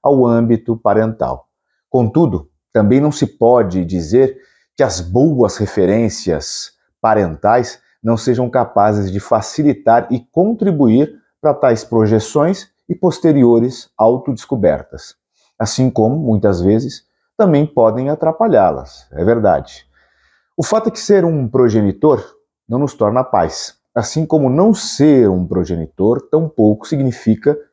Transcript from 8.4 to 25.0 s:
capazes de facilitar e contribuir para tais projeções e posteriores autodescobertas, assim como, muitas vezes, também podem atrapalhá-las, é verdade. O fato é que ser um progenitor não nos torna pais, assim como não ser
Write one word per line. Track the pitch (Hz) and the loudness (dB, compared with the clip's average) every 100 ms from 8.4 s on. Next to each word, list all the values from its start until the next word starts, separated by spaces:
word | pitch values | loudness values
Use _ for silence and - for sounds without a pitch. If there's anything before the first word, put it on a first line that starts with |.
| 123 | -2
capazes | 127 117 104 104 104 95 | -2 -2 0 2 0 -2
de | 98 | -6
facilitar | - 113 - - 147 - - 120 120 | -2 -4 -4 -2 -2 0 2 0 0
e | 123 | -6
contribuir | - - 202 226 202 151 127 117 151 - _ _ | -4 -2 -2 0 -2 2 2 2 0 -6 _ _
para | 156 | -2
tais | 127 131 113 | 0 0 0
projeções | - 117 107 110 - 151 160 196 - _ - | -2 0 2 0 0 -2 0 -2 -10 _ -12
e | |
posteriores | 175 180 - 165 143 120 113 123 127 - - | -4 -4 0 0 4 4 4 0 -6 -14 0
autodescobertas, | 113 127 127 120 - 123 90 71 - - - _ _ _ _ - | 0 0 -4 -10 -6 -2 0 -2 -6 -20 -20 _ _ _ _ -8
assim | 110 - 127 | -8 -2 -2
como, | 123 107 147 | 0 0 0
muitas | 135 107 104 90 | -2 0 0 0
vezes, | 90 113 123 - _ _ _ - | 0 0 -2 -12 _ _ _ -2
também | 202 143 151 | 2 2 0
podem | - 110 117 131 | 2 0 0 -4
atrapalhá-las, | 156 160 160 226 127 92 67 65 - _ | -2 -2 0 2 2 2 -2 -10 -20 _
é | 69 | -4
verdade. | 90 117 104 76 - - _ _ _ _ _ _ _ - | 0 2 2 0 -4 -20 _ _ _ _ _ _ _ -8
O | |
fato | - 220 220 | -2 -2 -2
é | |
que | 220 | -6
ser | - 202 | 0 2
um | 170 156 120 | 2 -2 -2
progenitor | 131 123 110 101 95 151 123 - _ _ _ - | 2 2 2 0 0 0 0 -4 _ _ _ -8
não | 120 | -4
nos | 143 | -4
torna | - 104 123 | -2 -2 -2
pais, | 131 98 92 - - _ _ | -2 -2 -2 -6 -16 _ _
assim | 120 110 156 | -6 -4 -4
como | 156 160 131 | -2 0 0
não | 139 208 | 2 2
ser | 208 - - | 0 -4 0